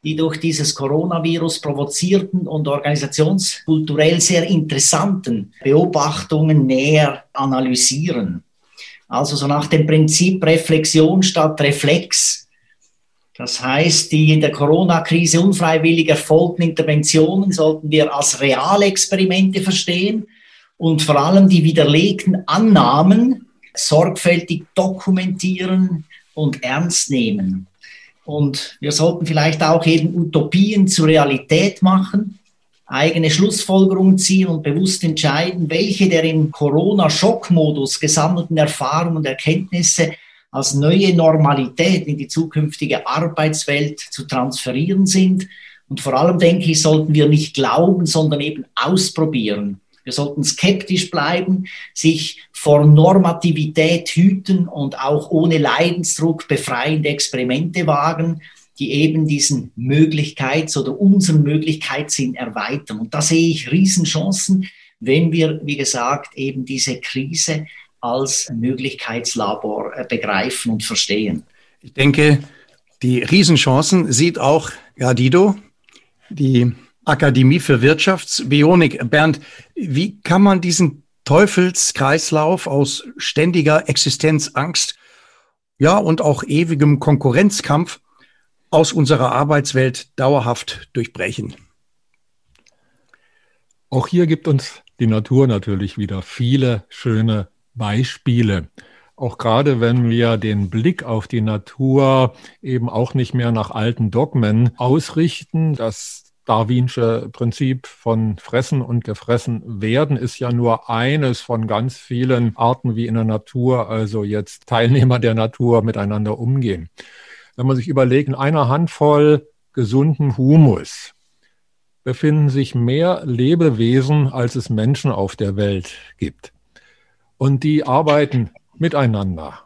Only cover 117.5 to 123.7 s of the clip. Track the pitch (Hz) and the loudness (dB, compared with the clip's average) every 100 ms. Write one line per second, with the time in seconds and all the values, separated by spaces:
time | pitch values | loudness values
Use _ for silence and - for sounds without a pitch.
117.5 | - 127 131 120 135 127 135 143 131 139 | -4 -2 0 0 2 4 2 0 -2 0
118.5 | 160 123 143 170 - 151 147 151 147 - | 0 2 0 -2 0 2 4 4 4 0
119.5 | _ _ - 113 127 147 151 143 113 131 | _ _ -6 0 2 2 0 -2 0 4
120.5 | 156 147 101 - - - _ _ _ _ | 6 6 4 -6 -18 -20 _ _ _ _
121.5 | _ _ _ _ _ - 123 151 151 147 | _ _ _ _ _ -8 0 2 2 2
122.5 | 135 131 123 120 139 175 180 156 120 127 | 0 -2 -2 0 0 0 -2 -4 0 2
123.5 | 165 160 | 4 2